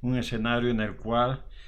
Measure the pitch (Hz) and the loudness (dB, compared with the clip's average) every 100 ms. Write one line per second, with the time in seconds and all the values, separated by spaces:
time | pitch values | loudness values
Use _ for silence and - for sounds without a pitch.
0 | 123 127 117 117 113 120 120 113 107 98 | -2 0 0 -2 2 2 2 2 0 -4
1 | 110 117 123 135 - - | 0 2 2 0 -8 -16